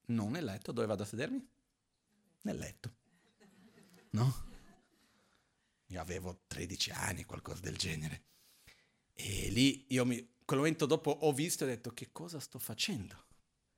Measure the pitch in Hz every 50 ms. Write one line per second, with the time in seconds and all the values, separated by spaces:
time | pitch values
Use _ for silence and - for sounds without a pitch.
0 | _ - 117 113 104 104 123 175 170 113 95 104 - - - 117 113 107 107 98
1 | 104 101 - 107 135 190 254 269 - - _ _ _ _ _ _ _ _ _ _
2 | _ _ _ _ _ _ _ _ - 208 - - - - - - - - - _
3 | _ _ _ _ _ _ _ _ - - - - - - - - - - - -
4 | - - - 107 117 135 123 - - - - - - - - - _ _ _ _
5 | _ _ _ _ _ _ _ _ _ _ _ _ _ _ _ _ _ _ 92 90
6 | 80 82 87 90 87 90 87 - _ _ - - 87 90 95 - - - - -
7 | 90 98 92 87 85 - - - - - - - - - - - - - 80 -
8 | 76 78 - - - _ _ _ _ _ _ _ _ - - _ _ _ _ _
9 | _ _ _ - - - 101 95 - 98 - 120 131 139 135 139 - - 127 127
10 | 123 123 123 117 - - _ _ _ - 151 135 143 160 160 160 160 131 147 160
11 | - 147 147 143 160 156 143 123 151 175 165 - 160 135 123 113 - 120 110 -
12 | 127 - _ - 151 175 170 147 131 - - 127 - - 113 - - - 202 127
13 | 95 90 - - - _ - - _ _ _ _ _ _ _